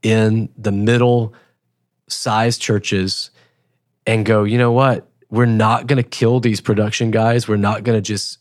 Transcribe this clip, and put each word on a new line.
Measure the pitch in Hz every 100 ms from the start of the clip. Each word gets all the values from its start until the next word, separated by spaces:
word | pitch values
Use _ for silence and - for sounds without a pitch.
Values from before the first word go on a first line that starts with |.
in | 110 110 110 110 110 -
the | 104
middle | 101 107 120 123 120 110 - _ _ _ _ _ _ _
size | - - 107 117 117
churches | - 104 - 101 95 - - _ _ _ _ _ _ _ -
and | 113
go, | 107 107
'You | 104 120
know | 120
what? | 117 135 113 - _ _
We're | 110 120
not | 110 107 117 123
gonna | 139
kill | 120 - 117 123
these | 117 104
production | - 107 107 - 113
guys. | 110 113 120 117
We're | 104
not | 101 107
gonna | 101 113
just | 98 101 - -